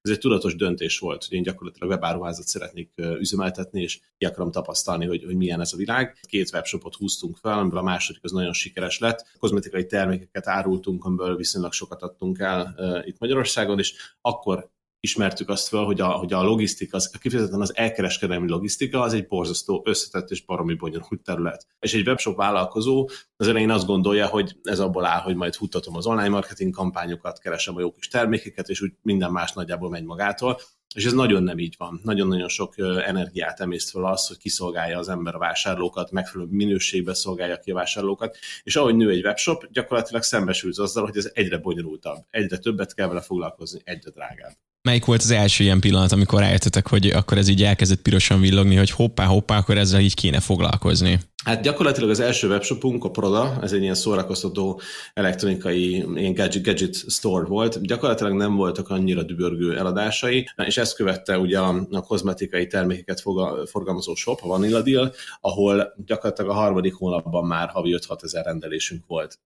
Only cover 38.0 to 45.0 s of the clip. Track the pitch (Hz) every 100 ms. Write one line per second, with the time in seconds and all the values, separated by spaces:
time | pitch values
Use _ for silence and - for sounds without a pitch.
38 | 98 98 113 - - - - 156 131 113
39 | 107 90 101 104 - 165 - 131 117 120
40 | 113 113 - 113 92 92 92 92 98 113
41 | 104 104 101 - 95 82 87 85 80 78
42 | 82 76 - 113 98 90 117 101 95 -
43 | 95 87 - 90 80 - 80 87 - 85
44 | - - 71 - 65 - _ _ 123 120